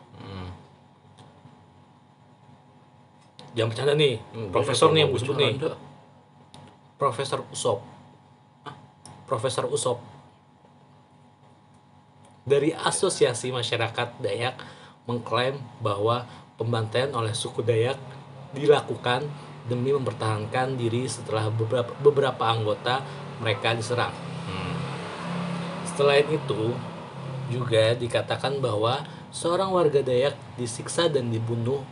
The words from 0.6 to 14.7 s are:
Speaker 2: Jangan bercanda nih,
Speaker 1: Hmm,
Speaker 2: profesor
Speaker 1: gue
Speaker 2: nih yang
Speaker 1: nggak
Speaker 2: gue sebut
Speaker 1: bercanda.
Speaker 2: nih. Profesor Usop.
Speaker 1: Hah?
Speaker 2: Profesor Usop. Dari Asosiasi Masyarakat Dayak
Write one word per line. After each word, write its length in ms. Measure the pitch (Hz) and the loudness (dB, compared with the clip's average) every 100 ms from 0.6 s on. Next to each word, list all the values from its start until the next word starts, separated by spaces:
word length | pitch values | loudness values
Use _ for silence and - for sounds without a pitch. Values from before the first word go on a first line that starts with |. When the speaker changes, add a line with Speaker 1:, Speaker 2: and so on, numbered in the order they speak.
| - - - - - - - - - - - - - - - _ - - - - - - - - - - - - - | -18 -20 -20 -20 -20 -20 -20 -20 -20 -20 -20 -20 -20 -20 -20 _ -20 -20 -20 -20 -20 -20 -20 -20 -20 -20 -20 -20 -8
Speaker 2:
Jangan 160 | 120 113 | -2 -2
bercanda 260 | 110 139 147 | 0 2 4
nih, 260 | 147 110 - | 4 2 -6
Speaker 1:
Hmm, 240 | 113 104 | -10 -2
Speaker 2:
profesor 340 | 107 107 123 160 | 0 0 6 6
Speaker 1:
gue 60 | |
Speaker 2:
nih 80 | 160 | 6
yang 80 | 143 | 4
Speaker 1:
nggak 80 | 120 | 2
Speaker 2:
gue 80 | 131 | -2
sebut 100 | 143 | 2
Speaker 1:
bercanda. 320 | 131 107 160 | 2 2 -4
Speaker 2:
nih. 100 | - - - - - - - - - - - - - | -6 -14 -20 -20 -20 -20 -20 -20 -20 -20 -20 -20 0
Profesor 440 | 139 123 135 131 123 | 0 0 -2 -4 -6
Usop. 300 | - - 101 - - - - - - _ _ | -2 0 0 -4 -20 -20 -20 -20 -20 _ _
Speaker 1:
Hah? 140 | 147 - - - - - - | -16 -16 -20 -20 -20 -20 -4
Speaker 2:
Profesor 400 | 127 127 127 123 | -2 0 -2 -2
Usop. 320 | 110 127 - - - - - _ _ - - - - - - - _ - - _ - - - - - - - | 0 -2 -2 -8 -20 -20 -20 _ _ -20 -20 -20 -20 -20 -20 -20 _ -20 -20 _ -20 -20 -20 -20 -20 -20 -14
Dari 280 | 127 139 151 | 2 4 4
Asosiasi 760 | - 165 - - - 139 117 127 | 2 -2 2 0 4 4 4 -2
Masyarakat 680 | 123 117 117 113 117 120 - | -2 -2 0 0 0 -4 -4
Dayak 420 | 113 104 127 - - | -4 -2 -2 -4 -14